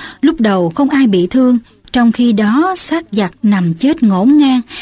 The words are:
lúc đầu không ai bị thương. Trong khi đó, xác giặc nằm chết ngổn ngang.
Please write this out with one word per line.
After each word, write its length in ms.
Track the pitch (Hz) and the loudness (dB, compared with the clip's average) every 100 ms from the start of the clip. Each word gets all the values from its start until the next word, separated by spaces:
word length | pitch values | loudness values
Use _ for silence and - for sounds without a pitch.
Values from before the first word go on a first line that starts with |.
| - - | -16 -4
lúc 200 | 294 320 | -2 0
đầu 320 | 214 190 170 | 0 0 -2
không 160 | 165 285 | -2 -2
ai 160 | 285 254 | 0 0
bị 200 | 185 180 | 0 0
thương. 320 | 262 254 240 - _ - | 0 2 0 -4 _ -6
Trong 200 | 254 233 | 0 0
khi 200 | 226 240 | 2 0
đó, 420 | 208 208 254 370 359 | 0 0 0 -2 -4
xác 260 | - 330 330 | -6 -6 -6
giặc 220 | 208 180 - | -4 -6 -2
nằm 320 | 208 196 170 | 0 0 -2
chết 280 | 165 269 330 | -2 -2 0
ngổn 360 | 220 185 233 294 | 0 2 2 4
ngang. 220 | 277 254 - - | 4 0 -4 -12